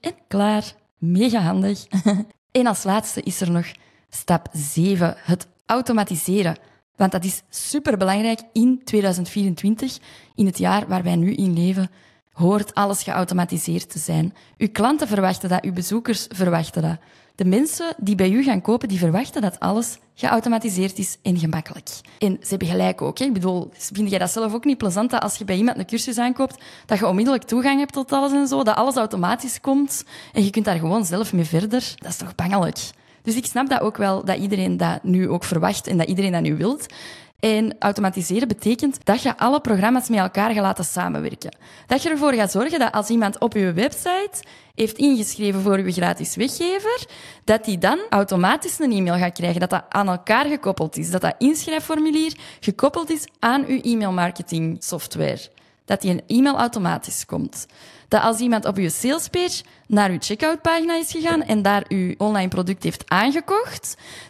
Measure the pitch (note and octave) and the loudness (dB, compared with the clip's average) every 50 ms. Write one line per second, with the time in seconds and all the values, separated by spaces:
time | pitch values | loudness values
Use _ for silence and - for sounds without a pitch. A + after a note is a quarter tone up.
0 | - E4 F4+ - _ _ - G3+ G3+ G#3 G#3+ G#3 G#3 - - _ _ _ _ _ | -8 -8 -8 -8 _ _ 0 2 2 2 2 0 -2 -4 -12 _ _ _ _ _
1 | - E3 F3 F#3 A3+ B3+ A3 A#3 F3+ D#3+ F#3 F#3+ F#3+ G3 G3+ G3 - - - F#3+ | -2 2 2 4 4 4 4 2 2 2 2 2 2 0 0 -2 -6 -4 -2 0
2 | E3+ G#3 G3+ F#3+ G#3+ - - _ _ _ _ B3+ B3 A#3+ G#3 - - G3 F#3+ A3 | 2 2 2 2 0 -4 -10 _ _ _ _ 2 2 2 2 0 0 0 0 0
3 | A3 - - - - - F3+ - F#3+ E3+ F3 E3+ E3+ - - - _ _ _ _ | 0 -2 -6 -6 -6 -6 -4 -2 0 2 2 0 0 -2 -8 -16 _ _ _ _
4 | _ _ - - - - F3+ D#3+ - - - D#3+ D3 C#3+ - - E3 F#3+ G3 F3+ | _ _ -14 -10 0 0 0 0 0 -4 -6 -6 -6 -4 0 2 2 2 4 2
5 | F3 E3 - - - - F3 F3+ - - _ _ _ - A3 B3 B3+ - A#3+ A3 | 2 0 0 -2 0 0 0 0 0 -8 _ _ _ 0 0 0 2 2 2 0
6 | G3+ - F#3 D3+ - - F#3 G3+ F#3+ E3+ D3+ - - _ _ _ _ _ _ - | 0 0 -2 -4 -2 0 0 2 2 0 -2 -4 -8 _ _ _ _ _ _ 0
7 | G3+ G#3+ F#3 F#3+ E3+ F#3+ F#3 - - _ - - - - - D4 C#4+ D#4 A3+ G3 | 2 2 2 0 -2 -2 -4 -6 -8 _ -12 -10 -8 -4 -4 -2 0 0 0 2
8 | F#3+ F#3+ F#3+ G#3 G#3+ A3+ A3+ A3 A3+ - _ A3+ A3+ B3+ B3+ B3+ - - - G#3+ | 2 2 2 2 2 0 0 -2 -6 -4 _ 4 4 4 4 2 0 0 0 2
9 | G3 G3 F3+ F3 F3 F3 - G#3 G3+ G3 F3 - - G3 A3 G#3+ B3 C4 - - | 2 2 2 0 -2 -4 -2 0 0 0 0 0 0 0 0 0 -2 -6 -6 -8
10 | - - - - - - _ - G#3+ F#3+ F3+ - F3+ F3+ F#3 G#3 G#3 - F#3 F#3 | -14 -20 -20 -20 -20 -14 _ 0 0 0 2 0 2 2 2 2 0 0 -2 -2
11 | F3+ F3 F3 E3+ E3 F#3 G#3 - G3 F#3 F3 E3 E3+ F3+ F#3+ F#3+ F#3+ F#3 - - | 0 0 2 2 2 2 0 0 0 0 2 2 2 2 2 0 -2 -2 -4 -12
12 | _ _ _ _ _ _ _ - E3+ F3 G3+ G#3 G#3 - - - G3+ G3+ G3+ G3 | _ _ _ _ _ _ _ 0 2 4 4 2 0 -2 0 0 0 0 0 -2
13 | - - - - F#3 F3 - F3+ F3 F3 - E3+ - - E3 F3 - - - D#3 | -4 -4 -2 -2 -2 0 0 0 0 0 -2 -4 -2 -2 -2 -4 -4 -6 -8 -8
14 | - - E3 D#3 D#3+ F3 - - - _ _ _ - G#3 G#3+ - G3+ B3 D4 D4+ | -4 -2 0 0 0 0 -4 -8 -16 _ _ _ -4 -2 0 2 2 2 2 2
15 | D#4 A3+ G#3 G3+ F#3+ F#3 F#3+ - - F#3 F3+ F#3 - F#3+ F3+ E3+ F3+ - G3 A3+ | 0 0 2 2 2 2 0 -2 -2 0 0 0 0 -2 -4 -4 -4 -2 -2 -2
16 | A3+ - A3+ - - - A3+ F3+ F#3+ F3+ E3+ E3 E3 - - F3 D#3 E3 E3 D#3+ | 0 -2 -2 -2 -4 -8 -4 0 2 2 2 2 0 -2 -2 -2 0 0 -2 -4
17 | - - - - _ _ _ - F#3+ F#3 F#3 A3 C#4+ D#4 - - E4+ E4 E4 - | -8 -16 -20 -20 _ _ _ 0 2 4 4 4 2 2 0 -4 -6 -6 -6 -4
18 | G#3+ G3 G#3 F#3 F#3+ F#3 G3 A#3+ C#4 C4+ A3+ F#3+ F3 - A3 B3 - A#3+ G3 F#3 | -2 0 2 2 4 4 4 4 4 2 2 2 2 2 0 0 0 -2 0 2
19 | F3 E3 D#3+ F#3+ C4 - - D#4+ G#3+ F#3+ F3 - - F3+ G3 A3 A#3 - - - | 2 2 2 2 0 -2 -2 -2 -2 -2 -2 -2 -2 0 0 0 -2 -4 -6 -12
20 | _ _ _ - - - A3 A3+ A3+ A#3+ A#3 A3+ A3 A#3 F#3+ F3+ F#3 F#3+ F#3+ - | _ _ _ -4 0 2 2 2 2 2 0 0 0 -2 -2 0 -2 -2 -2 -4
21 | G3 - - - - G3+ F3+ F3 D#3+ D#3+ D#3 D#3+ D#3 - - - - - - - | -6 -6 -8 -6 -2 0 0 2 2 0 -2 -4 -6 -8 -14 -14 -14 -14 -14 -16
22 | - - - - - G3+ F#3 - - - G3 F#3+ F#3+ E3 F3 F#3 F#3 F#3 F#3 - | -18 -20 -6 -2 0 0 0 -2 -4 -6 -4 -2 -2 0 0 2 2 0 0 0
23 | - C#3 D3 - B3+ C#4 B3 F#3+ F3 F#3 F3+ F3+ E3 - - - - - - F#3+ | -4 -6 -4 -2 -2 0 0 0 0 0 0 -2 -4 -8 -10 -12 -12 -8 -4 -2
24 | G#3+ G3+ G3 F#3 F3+ F3+ - A3+ A3+ A3 G#3 A#3 A#3 D4 C#4 A#3+ A3+ G3+ F3 G3 | -2 0 0 0 0 -2 -2 -2 -2 -2 -4 0 0 0 0 2 0 0 0 0
25 | A3 B3 - A#3 - G#3 - - G#3 F#3+ F#3+ F3+ G#3+ A#3+ - - F#3+ - - - | 0 0 0 -2 -2 -2 -4 -6 -4 -2 0 2 2 2 0 -2 -4 -4 -4 -4
26 | - - A#3+ G#3+ A#3+ B3 B3+ - C4+ C4 - - - - - - - - G#3+ G3 | -4 -4 -2 0 0 0 0 0 -2 -4 -4 -10 -20 -20 -20 -20 -4 -2 0 0
27 | G#3 G3 F#3+ F#3 A3 C4+ C4+ A#3+ - - A3+ A#3+ B3 C#4 C#4 C4+ C#4+ C#4 - C#4+ | 2 2 2 2 2 2 2 0 0 0 0 0 2 2 2 2 0 -2 -4 -6
28 | C4+ C4 C#4 C#4 C#4 C#4 C4+ C#4+ C#4 C4 C4 C#4 C4+ A3 - - A3 C4 C4 C4 | -4 -2 0 0 2 2 2 2 2 2 0 0 2 2 2 2 2 2 2 0
29 | A3+ A3 G#3+ G3 E3+ F3+ G#3+ B3 - B3+ - - - C#4 C4+ C#4 C#4+ C4+ - - | -2 -2 0 0 0 0 0 -2 -2 -6 -8 -4 0 2 2 2 2 0 -2 -6
30 | - - - - - - - - G3+ G3+ G3 A3+ G#3 G#3+ F#3 E3 D#3+ E3 F3+ A3+ | -10 -12 -18 -20 -20 -4 0 2 2 2 2 0 0 2 0 0 0 0 0 0
31 | A3 E3 E3+ F#3 A3 G#3+ - F3+ E3+ D#3 E3 D#3+ F#3+ A3 A3 B3+ B3 - - - | 0 0 0 -2 -2 0 0 0 2 2 2 0 0 0 0 -2 -2 -4 -8 -12
32 | - F3 E3+ - F3+ F3+ F3+ - E3+ F3+ G3 G3+ F3+ D#3 - - - - - _ | -10 -10 -10 -8 -10 -8 -6 -4 -2 0 2 2 2 0 -2 -6 -10 -12 -14 _
33 | _ _ - _ _ - A3 B3 B3+ - - B3 C4 C4+ C#4 A#3+ - G#3+ G#3 - | _ _ -20 _ _ -2 -2 -2 -2 -2 -2 -2 0 0 0 0 0 -2 -2 0
34 | G#3 G3 F#3+ F#3+ - F#3+ F#3+ - G3 G3 G#3 F#3+ F#3 F#3 F3+ F3 F3 E3 E3 - | 0 0 0 0 -2 -2 -2 -2 -2 -2 0 0 0 0 0 0 0 0 -2 -2
35 | - F#3 F3+ F#3 F#3 - C#3+ F3 - - F#3 E3 D#3+ F#3 G3+ - - - F#3+ F3 | 0 2 2 2 2 2 0 -2 -2 -2 -2 0 0 0 0 -2 -4 -2 0 0
36 | E3 - F#3+ F3+ G3 G3 F3+ E3+ E3 D3+ D3+ D3+ D#3+ G#3+ C4+ D4 - - - - | 2 2 0 0 0 0 0 0 0 0 0 0 0 -2 -2 -4 -6 -12 -16 -18
37 | - - - - - - _ _ - A3 A3 G#3+ A3 A3 - - - G3+ G3+ - | -18 -18 -18 -20 -20 -20 _ _ 0 2 2 2 2 0 -2 -2 -2 -2 0 0
38 | G#3 F#3+ F#3 G3 F3 - F3+ G#3+ B3+ A#3+ G3+ - - G3+ A#3+ A#3+ - C#4+ C4+ - | 0 -2 0 -2 -2 0 0 0 0 0 -2 -2 0 0 0 2 0 0 -2 0
39 | - - G3 B3 - C4+ - - - A#3 C#4 D4 - - A3 F#3+ F#3+ A3 B3 B3+ | 0 2 2 2 0 -2 0 2 2 2 2 2 2 2 2 2 4 4 2 2
40 | B3 - A#3 G#3 F#3 F#3 - - G3+ A3+ A3+ G#3 G3+ F#3+ - - F3+ - - F3+ | 2 2 2 2 2 0 0 0 0 2 2 2 2 0 0 -2 -4 -4 -2 -2
41 | F3+ F3+ - D3 - - - - - - - - - - - - - - B3 C#4 | -2 -2 -2 -4 -4 -6 -8 -8 -12 -14 -14 -16 -20 -20 -20 -20 -4 -2 0 0
42 | - E4+ D#4+ D4 C#4+ D4 C4 A#3 G#3 F#3 - F#3+ A#3 D#4+ D#4+ E4 B3+ A3 - G#3+ | 0 0 0 2 2 2 4 2 2 2 2 0 0 0 0 0 0 0 0 -2
43 | G#3 G#3 A#3 A#3 A3 G3 G#3+ - - A#3+ G#3+ A3 G3 F#3 E3+ E3 - D4 - - | 0 2 2 2 2 2 0 0 -2 0 2 2 0 2 2 2 0 0 -2 -4
44 | - F4+ F4+ F#4 G4+ G#4 - - - - - - - - _ - A3+ A3 A3 - | -2 -2 -2 -2 -2 -4 -8 -10 -14 -14 -20 -20 -20 -14 _ -2 -2 -2 0 2
45 | C4+ C#4+ C#4 A#3 G#3+ - - - G#3 G3+ G3 F#3+ F#3+ G#3 G3 F#3+ G3 F#3 F3+ F3+ | 4 4 4 4 2 -2 -4 -2 -2 0 0 0 2 2 2 2 2 0 -2 0
46 | F3 F3 F3 - D#3+ - - - - C4+ - - E4+ F4 F#4 G4 G4+ G#4+ A#4 B4+ | 0 0 0 -2 -4 -6 -4 -2 -2 -2 -2 -2 -2 -2 -2 -2 -2 -2 -2 -4
47 | - - - - - - - - _ - G#3+ A3+ A3+ - G3+ F3 F3 F#3 C4 F4 | -6 -10 -16 -20 -20 -20 -20 -6 _ 2 2 2 2 -2 -2 0 2 2 2 0
48 | G#4 A4 - G3+ G3+ G3 G3 F#3 F3+ F#3+ B3 E4 - F4+ - - D#4+ C4+ A#3 G3 | 0 0 0 0 2 2 2 2 4 4 2 2 -2 -6 -4 -2 0 0 2 2
49 | F#3 F3 E3+ F3+ F3+ F3 F3 - E3+ F3 E3+ F3 F3 F3+ - F3 - - - G3 | 2 0 2 0 0 0 -2 -2 -2 -2 0 0 0 0 -2 -4 -4 -2 -2 0
50 | G3+ F#3+ F3+ F3+ F3+ - G#3+ A#3 D4 D4 D4 C#4+ - G3 F#3+ - D#3+ D#3 - D#3 | 0 0 -2 -2 0 0 2 2 2 0 -2 -2 -2 -2 -2 -2 -4 -4 -4 -6
51 | D#3 E3+ F3 F#3 F3 E3 - - - C4+ D#4+ D#4 - - D#4 D#4 - - D#4+ D#4 | -4 -2 -2 0 0 0 0 2 2 2 2 2 -2 -4 -4 -4 -4 -2 0 0
52 | D4+ D#4 D4+ D#4 D#4+ D#4+ D4+ - - - - - - - F#3+ - - C#4 C#4+ E4+ | 2 2 2 2 0 0 -4 -8 -14 -20 -20 -6 -4 -4 0 2 2 2 2 0
53 | E4+ D4 E4 D4+ - - _ _ - A#3 B3 C#4 C4+ - C4 B3+ - A#3 A#3 A3 | -2 -4 -4 -4 -4 -10 _ _ 0 2 2 2 0 0 -2 -2 0 0 0 0
54 | G#3+ G3 F#3 F3+ F3 F3 F3 - F3 - E3 E3 D#3+ D#3+ E3 - - - - D#3 | 0 0 0 0 0 0 -2 -6 -8 -4 -2 -2 -2 -2 -2 -4 -6 -8 -8 -8
55 | - - - D#3+ D#3 C#3+ C#3 C#3 - - - _ _ _ _ _ _ - G3 G3 | -8 -8 -6 -4 -2 -2 -2 -4 -8 -14 -20 _ _ _ _ _ _ -4 -4 -2
56 | - G3 F3+ - - - G#3+ A#3 C4 C#4+ C#4 - - A#3+ - A3+ F#3 E3+ E3+ - | 0 0 0 0 -2 0 2 4 4 4 2 0 -2 -2 -2 -2 -2 0 -2 -2
57 | - - - - - - - - - - - - - - - - - - - - | -4 -8 -8 -10 -8 -6 -6 -6 -6 -6 -8 -12 -14 -16 -18 -20 -20 -20 -20 -20
58 | - _ - G#3+ - A3+ A3+ A3 A#3+ B3 A#3 G#3+ G#3+ A3 G3+ F#3+ G3 E3 - - | -4 _ 2 2 4 2 2 2 2 2 2 2 0 0 0 0 0 -2 -2 -2
59 | - B3 C#4+ E4 - - - F4 F4+ F4+ - - - - - - _ - G#3 G#3 | 0 0 0 -2 -2 -4 -2 -2 -2 -2 -2 -6 -8 -12 -20 -20 _ 0 2 4
60 | G#3 F#3+ F3+ E3 - - G#3 A3 - D#4 E4 D#4+ - E4 E4 E4 E4 E4 E4+ E4 | 4 2 0 -2 -4 -4 -4 0 0 0 0 0 0 0 0 2 0 0 0 -2
61 | E4 - - E4 D#4 E4+ E4+ D#4+ D4+ - A3 G#3+ G3 G3 G3+ G3+ G3 - - G3 | -2 -4 -4 -4 -2 0 0 0 2 2 0 2 4 4 2 2 0 0 -2 -2
62 | F#3 F3+ - - G#3 G#3+ G#3+ G3+ F#3 F#3 F3+ F#3+ F3+ F3 G3 F#3+ - E3 E3 - | 0 -2 -2 -2 0 0 0 0 0 0 0 -2 -2 -2 -2 -2 -2 -4 -4 -4
63 | - - - F#3 G#3+ C4 C#4 E4 - - F#4+ G#4 A#4+ - - - - - - - | -4 0 2 2 2 2 2 0 -2 0 0 0 0 -2 -8 -12 -12 -12 -12 -12
64 | - - - - - - | -16 -20 -20 -20 -20 0